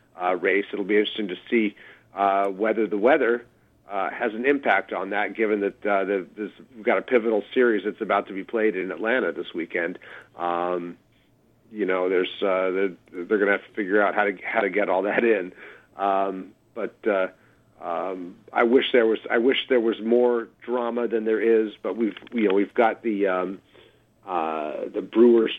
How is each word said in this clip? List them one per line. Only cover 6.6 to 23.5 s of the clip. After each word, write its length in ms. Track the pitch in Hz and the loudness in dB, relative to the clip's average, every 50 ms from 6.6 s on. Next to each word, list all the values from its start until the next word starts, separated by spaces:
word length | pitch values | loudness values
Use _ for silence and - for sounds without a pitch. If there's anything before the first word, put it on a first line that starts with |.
| - _ - | -20 _ -20
we've 80 | 110 101 | -6 -2
got 120 | 120 110 | 0 0
a 60 | 95 | 0
pivotal 400 | - - 127 120 110 117 110 104 - - | 0 2 2 2 4 2 0 0 -2 0
series 320 | - 131 123 120 110 101 90 | 2 2 4 4 2 2 -2
that's 160 | 107 92 - | -4 -6 -6
about 280 | 110 92 101 101 - - | -2 0 0 0 0 -2
to 40 | |
be 120 | 98 95 90 | -10 -12 -10
played 320 | - - 113 110 110 92 | -6 -4 0 0 0 0
in 160 | 92 90 92 | -2 -4 -6
Atlanta 400 | 82 80 104 110 123 131 104 85 | -6 -6 -2 -2 0 0 0 -2
this 200 | 73 78 85 - | -4 -6 -10 -8
weekend. 460 | - 85 80 - - 90 85 85 87 - - - - - - _ _ | -8 -8 -8 -6 -4 -4 -4 -4 -6 -10 -16 -20 -20 -20 -20 _ _
Um, 600 | - 85 87 87 87 87 90 90 90 87 87 87 - _ _ _ _ _ _ _ _ _ _ _ _ _ _ | -6 -4 -4 -2 -2 -2 -2 -4 -4 -6 -8 -14 -16 _ _ _ _ _ _ _ _ _ _ _ _ _ _
you 120 | 110 107 98 | -6 -4 -2
know, 240 | 92 92 92 92 95 | 0 0 0 0 2
there's, 200 | 95 90 92 - - - | 2 0 0 -2 -4 -4
uh, 300 | 101 98 92 92 95 92 | -2 0 0 0 0 -2
the, 260 | 92 95 98 95 87 - _ _ | 0 -2 -2 -2 -4 -8 _ _
they're 260 | 80 90 87 85 110 98 | -14 -12 -4 -2 0 2
gonna 120 | 101 98 | 2 2
have 160 | 101 95 - | 2 0 -2
to 80 | - - | -8 -8
figure 260 | 113 101 90 101 104 | -8 -4 0 2 2
out 140 | 104 92 85 | 2 2 2
how 100 | 107 104 | 0 0
to, 120 | 101 95 - - | -2 -2 -6 -10
how 160 | - - 117 | -4 -2 -2
to 100 | 107 98 | -2 0
get 180 | 90 101 101 90 | 0 -2 0 0
all 140 | 92 92 | 0 0
that 220 | 95 104 87 - 117 | 0 0 0 0 2
in. 280 | 117 110 98 90 90 - - - - - - _ _ _ | 2 2 2 0 -6 -12 -16 -20 -20 -20 -20 _ _ _
Um, 560 | - 98 98 98 98 98 98 95 95 95 - - _ _ _ _ | -4 -2 0 0 0 -2 -2 -4 -8 -12 -14 -20 _ _ _ _
but, 200 | 113 101 95 - _ - | -10 -10 -10 -10 _ -2
uh, 220 | 113 101 95 92 92 - _ _ _ _ _ _ _ _ _ | 0 2 2 0 -2 -4 _ _ _ _ _ _ _ _ _
um, 540 | 87 87 85 87 85 95 95 92 90 87 101 - _ - | -8 -6 -6 -4 -6 -6 -8 -8 -10 -14 -16 -20 _ -4
I 100 | - 113 | 0 0
wish 300 | 120 117 123 135 113 - | 2 4 4 4 4 4
there 140 | - 123 113 | 4 4 4
was, 120 | 113 110 - - - | 4 2 0 -2 -2
I 100 | 117 117 | 0 2
wish 180 | 113 135 127 - - - | 2 2 2 0 0 2
there 120 | 127 120 | 2 2
was 200 | 113 113 101 - | 2 2 0 -2
more 460 | 107 113 120 120 123 123 120 117 113 - _ _ - | 0 2 4 4 6 4 2 0 -2 -6 _ _ -8
drama 440 | 120 120 123 120 117 117 120 120 110 | -6 -4 -2 -2 -2 -4 -4 -4 -2
than 160 | 113 110 110 | -2 -2 0
there 160 | 110 110 104 | 0 0 2
is. 320 | 104 117 113 110 110 104 - - | 4 4 4 4 4 0 -4 -8
But 140 | - 104 95 | -6 -6 -2
we've, 200 | 110 117 104 92 - - - | -2 -2 -2 -2 -6 -14 -8
you 160 | - 117 107 98 | -2 0 2 4
know, 60 | 95 | 4
we've 200 | 101 101 92 - | 2 2 2 2
got 280 | - 117 113 104 - | 2 2 2 2 -2
the, 240 | - 117 104 98 98 | -4 -4 -2 0 0
um, 340 | 95 92 92 90 92 | 0 0 0 -2 -4